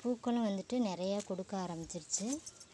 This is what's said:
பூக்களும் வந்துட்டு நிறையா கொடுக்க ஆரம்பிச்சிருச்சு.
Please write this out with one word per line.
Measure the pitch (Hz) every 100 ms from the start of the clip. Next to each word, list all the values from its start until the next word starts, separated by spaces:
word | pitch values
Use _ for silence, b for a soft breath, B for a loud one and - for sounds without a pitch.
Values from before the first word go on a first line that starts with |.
பூக்களும் | 240 233 247 240 220
வந்துட்டு | 196 - 247 220
நிறையா | 175 185 202 -
கொடுக்க | 185 185 196 175
ஆரம்பிச்சிருச்சு. | 165 165 170 156 - 208 294 - - -